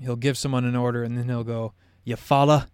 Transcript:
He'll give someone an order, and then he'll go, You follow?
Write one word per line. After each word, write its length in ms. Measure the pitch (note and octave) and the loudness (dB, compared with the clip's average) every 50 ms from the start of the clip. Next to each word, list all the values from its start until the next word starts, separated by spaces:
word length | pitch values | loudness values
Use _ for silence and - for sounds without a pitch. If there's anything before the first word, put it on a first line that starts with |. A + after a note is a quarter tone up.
He'll 160 | B2+ B2+ A#2+ | -6 -6 -6
give 200 | A#2+ A#2 - C3+ | -2 0 -2 -2
someone 280 | - - C#3+ C3 B2+ B2 | 0 -2 -2 0 0 0
an 100 | B2 B2 | 0 0
order, 300 | B2 B2 B2 A#2+ A#2+ A#2+ | 0 0 0 -2 -2 -4
and 120 | A#2 A#2+ | -4 -4
then 120 | A#2+ A#2+ B2 | -4 -4 -4
he'll 160 | B2 A#2+ A#2 | -4 -4 -4
go, 300 | A2+ A#2 A2+ A2+ A2 - _ _ _ _ _ - | -4 -6 -6 -6 -8 -10 _ _ _ _ _ -8
You 120 | A#2+ A#2 | -8 -8
follow? 480 | - - - D3 C#3 C#3+ C#3+ D3+ D3 C3+ - | -6 0 2 4 4 6 6 6 4 2 -2